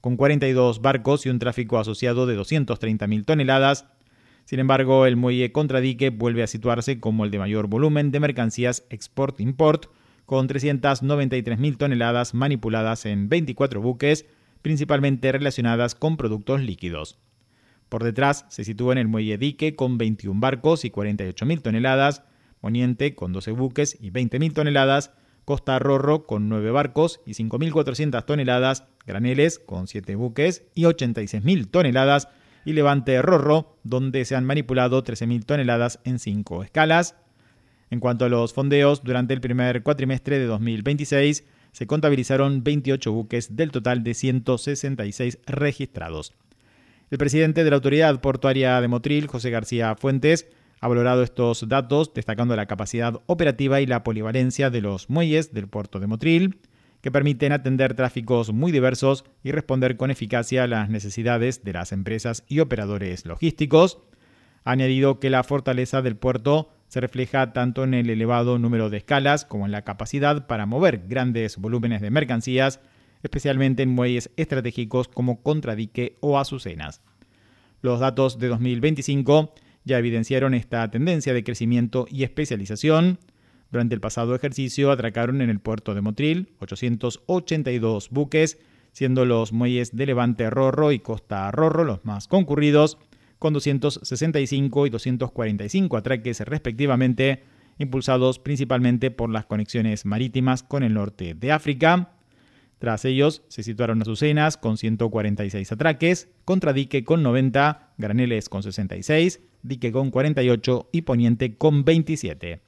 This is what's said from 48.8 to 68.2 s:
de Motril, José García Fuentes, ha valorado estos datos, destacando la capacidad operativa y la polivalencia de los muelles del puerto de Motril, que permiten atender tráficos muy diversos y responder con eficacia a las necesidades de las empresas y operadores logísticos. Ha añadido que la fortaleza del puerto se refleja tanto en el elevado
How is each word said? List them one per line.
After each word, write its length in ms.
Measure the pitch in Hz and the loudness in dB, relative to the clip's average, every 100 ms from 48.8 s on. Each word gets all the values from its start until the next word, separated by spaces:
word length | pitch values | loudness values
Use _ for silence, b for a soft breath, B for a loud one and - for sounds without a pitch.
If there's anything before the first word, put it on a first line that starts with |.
de 80 | 120 | 2
Motril, 400 | 120 117 147 147 | 0 0 -2 -2
José 220 | 127 120 | -6 -4
García 440 | 117 110 120 113 | -4 -4 -2 -2
Fuentes, 540 | 110 139 135 151 165 - b b b | -2 0 2 4 2 0 b b b
ha 60 | 120 | 0
valorado 380 | 120 120 127 | 2 4 4
estos 440 | 123 - 120 113 113 | 2 0 0 0 0
datos, 460 | 135 120 143 151 | -2 2 0 0
destacando 400 | - 110 107 120 | -4 -6 -2 0
la 120 | 113 101 | 0 -2
capacidad 540 | 98 104 120 117 117 _ | -6 -4 -2 -2 -4 _
operativa 540 | 175 160 120 139 135 | 0 0 0 0 2
y 60 | 135 | 2
la 180 | 120 | 0
polivalencia 680 | 113 110 110 127 127 - 139 | -2 -4 -2 0 0 2 0
de 100 | 120 | 0
los 300 | 104 98 - | -2 -4 -4
muelles 420 | 139 170 151 156 | 0 2 2 0
del 140 | 110 98 | -8 -8
puerto 320 | 104 101 98 | -8 -8 -6
de 80 | 101 | -4
Motril, 540 | 110 156 165 190 190 b b b b | -2 2 4 2 -2 b b b b
que 100 | - | -4
permiten 400 | 135 143 131 143 | 0 0 0 0
atender 440 | 143 131 131 131 | 0 0 2 2
tráficos 580 | 120 127 131 113 123 110 | 2 -2 -2 0 0 2
muy 180 | 110 165 | 0 2
diversos 540 | 151 127 127 135 135 - _ | 4 2 2 2 0 -4 _
y 80 | 135 | -6
responder 460 | 147 - 131 131 123 | -4 -2 0 0 0
con 160 | 131 | -2
eficacia 520 | 135 110 120 113 131 | -4 -2 -2 0 0
a 20 | 123 | 0
las 200 | 117 104 | 0 0
necesidades 760 | 110 101 98 117 120 120 127 | -4 -6 -4 0 0 0 -2
de 80 | 101 | -8
las 180 | 85 87 | -8 -6
empresas 540 | 95 95 110 120 117 _ | -6 -4 -4 -4 -8 _
y 140 | 143 | 0
operadores 640 | 156 120 101 101 95 90 | 0 0 -4 -4 -6 -8
logísticos. 760 | 82 82 165 151 151 156 180 - _ b b b b b | -10 -4 -2 -2 4 6 6 2 _ b b b b b
Ha 80 | - | -2
añadido 480 | 127 131 131 139 131 | 0 2 2 2 2
que 120 | 135 | 0
la 120 | 131 | 0
fortaleza 580 | 123 143 131 127 127 135 | 0 -2 -2 -2 -2 -2
del 160 | 127 107 | -2 -2
puerto 540 | 131 123 113 151 151 _ _ | -2 0 2 0 0 _ _
se 140 | - | -6
refleja 520 | 123 123 127 139 131 | -6 -4 -2 0 0
tanto 300 | 120 123 120 | 0 -2 0
en 120 | 131 | 0
el 140 | 127 120 | 0 0
elevado 500 | 110 | 0